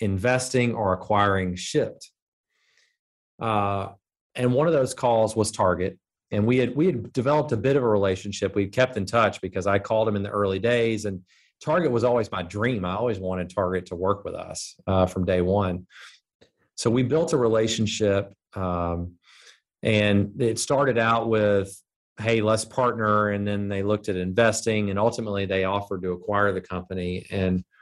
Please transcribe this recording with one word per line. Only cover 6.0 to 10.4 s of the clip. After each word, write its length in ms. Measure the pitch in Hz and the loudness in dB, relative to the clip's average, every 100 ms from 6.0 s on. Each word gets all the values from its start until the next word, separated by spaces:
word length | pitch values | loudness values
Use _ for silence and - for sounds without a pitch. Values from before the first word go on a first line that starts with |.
| _ _ _ | _ _ _
And 120 | 104 | 0
we 140 | 110 127 | 2 4
had, 160 | 120 | 2
we 120 | 135 180 | 2 0
had 260 | 127 - | 0 -4
developed 400 | 131 131 151 147 | -2 2 2 0
a 40 | 110 | 0
bit 200 | 131 139 | 2 2
of 80 | |
a 40 | 120 | 2
relationship. 680 | 104 98 92 104 101 98 101 | 2 2 0 -6 -4 -2 0
We 100 | 98 | 0
kept 300 | 127 127 107 | 0 0 0
in 100 | 95 | 0
touch 340 | 117 104 - | 2 2 0
because 260 | 92 92 95 | -6 -2 0
I 120 | 101 | 0
called 300 | - 110 110 | 2 0 2
him 80 | 104 | 0
in 80 | |
the 60 | 101 | -2
early 280 | 104 | -2